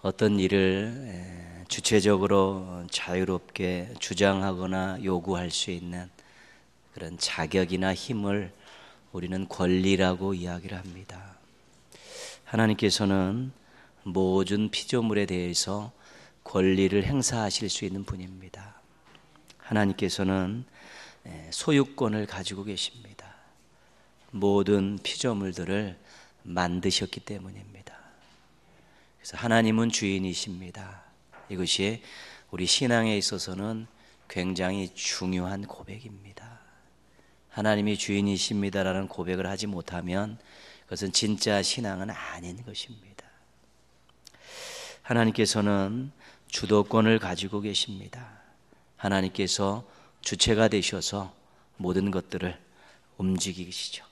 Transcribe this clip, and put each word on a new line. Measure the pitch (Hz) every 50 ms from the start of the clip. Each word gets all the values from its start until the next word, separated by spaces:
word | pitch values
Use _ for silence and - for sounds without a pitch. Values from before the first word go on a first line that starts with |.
| -
어떤 | 95 92 - 113 107 104 101
일을, | 95 95 101 98 95 95 92 98 104 113 120 135 139 113
에, | 92 90 90 92 87 87 87 87 87 85 90
주체적으로 | - - - - - 113 104 92 104 104 92 98 95 101 98 95 95 98 95 92 92 90 87 87 82
자유롭게 | - - - 92 90 92 92 92 95 87 - - - - 95 90 90 90 87 113 123 -
주장하거나 | - - 95 87 101 98 98 95 95 98 92 90 92 92 95 92 92 95 92 92
요구할 | 98 95 92 90 85 95 92 87 90 85
수 | 80 - - -
있는 | 90 85 90 87 87 87 90 90 _ - _ - - - - - - - _ _ _ _ _ _ -
그런 | - 82 82 85 87
자격이나 | - - - - 82 76 95 95 92 85 92 92 92 95
힘을 | 95 - - - 123 107 101 101 101 104 98 87 - - - - - - - - - _ _ _
우리는 | - 92 87 87 92 95 95 -
권리라고 | - - 92 90 92 92 92 98 98 90 95 92 92 87 95 98 98
이야기를 | 90 87 90 87 87 87 95 98 90
합니다. | 92 92 87 92 98 - 92 92 98 98 95 - - - - - - - _ - _ _ - - - - - - - - - - -
하나님께서는 | - - 110 113 110 107 - 110 101 87 - 107 98 98 98 92 92 101 120 131 131 - - _ _ - - - _ _ _ _
모든 | 101 87 95 95 92 92 98 95 90 101 104 107 104
피조물에 | - - - - - 123 113 110 107 104 101
대해서 | 95 92 90 87 87 85 - - 95 98 104 104 120 - - - - - - - - _ _ _
권리를 | - - 98 92 95 95 95 98 92 98 101
행사하실 | 95 123 143 135 123 - 123 117 107 101 - - 110 95
수 | - - 107
있는 | 95 95 98 98
분입니다. | - 98 92 92 92 95 92 92 92 - 95 95 - - - _ _ _ _ _ - - - - _ _ - _ - - _
하나님께서는, | - - 117 107 104 98 92 - 107 90 - - 98 95 95 95 92 92 107 120 127 - - - - - - - - - - _ _
에, | - - - - -
소유권을 | - - - - 147 139 139 135 - - 131 110 107 107 104
가지고 | - - 98 92 - 101 95
계십니다. | 101 107 95 90 - - - 120 110 101 101 - - - - - - - _ _ _ _ _ _ _ _ _ _ _ _ _ _ _ -
모든 | - 95 98 101 101 101 98 98 104 101 95 98 101 95
피조물들을 | - - - - - 127 110 101 98 95 87 95 87 82 98 104 107 98 90 - - - - - - - _ _ _
만드셨기 | - 87 90 90 87 87 90 - 98 92 - 104 - - -
때문입니다. | - - 104 95 92 95 98 101 98 101 104 95 98 - - - - - - _ - - - _ _ _ _ _ _ _ _ _ _ _ _ _ _ _ _ _ -
그래서 | - - 87
하나님은 | - 117 113 113 113 110 110 113 117 117
주인이십니다. | 110 - 110 98 98 95 95 92 87 - - 104 92 87 92 87 - 101 95 98 101 98 - - _ _ _ _ - - - -
이것이 | 98 90 92 85 - - 95 101 113 123 - - - - - - - - - _
우리 | - 87 90
신앙에 | 85 - - 139 120 120 113 113 110 107
있어서는 | 101 92 - 107 92 - - 92 92 101 110 113 110 113 - _ _ - - _ _ _ _
굉장히 | - 95 90 92 92 87 92 90 95 98 95 90 -
중요한 | - - - - - 92 92 92 90 90 92 98 98 101
고백입니다. | - - - - - 98 110 - 110 104 95 101 101 98 - - 117 117 - - - _ - _ _ _ _ _ _ _ - _ _ _ _ _ _
하나님이 | - 110 104 107 107 104 104 107 104 98
주인이십니다라는 | - - 101 101 101 101 98 90 - - 113 101 101 98 92 101 95 95 92 95 95 92
고백을 | - - 87 90 92 90 92 92
하지 | 98 95 107
못하면 | 104 95 87 82 - 90 87 87 90 90 98 104 104 110 113 - - - - - - - - _
그것은 | - 92 87 101 95
진짜 | - - 113 104 107 95 - 117 104 98
신앙은 | 107 - - 123 117 101 95 92 95 104
아닌 | 92 - - - - 90 87 90 90 104
것입니다. | 120 107 104 - - - 113 107 98 101 101 - - - _ _ _ _ _ _ _ _ _ _ _ _ _ _ _ _ _ _ _ - - - - - - - - - - - - - - -
하나님께서는 | - - 123 117 113 110 110 - 110 - - 110 101 104 101 98 95 98 110 123 131 139 - _ - - - _ _
주도권을 | - - - 120 - 107 104 101 - - 110 107 110 113 113
가지고 | - 92 90 85 98 95 - 104
계십니다. | 101 104 98 - - - 101 95 98 95 - 123 123 - - - - - _ _ _ _ - _ _ _ _
하나님께서 | - - 98 98 95 95 92 92 - 98 90 - - 101 98 101 113 127 - - - - - _ _
주체가 | - - - 87 - - 110 107 113 107
되셔서 | 107 101 90 - - 92 - - 101 101 98 92 - _ _ _ _ _ _ _ _ -
모든 | 92 90 87 95 95 101
것들을 | 92 95 - - - 87 92 90 - - _ _ _ _ - - - _ _ _ _ -
움직이시죠. | 95 95 95 87 - 101 85 90 87 87 92 - - - - - - -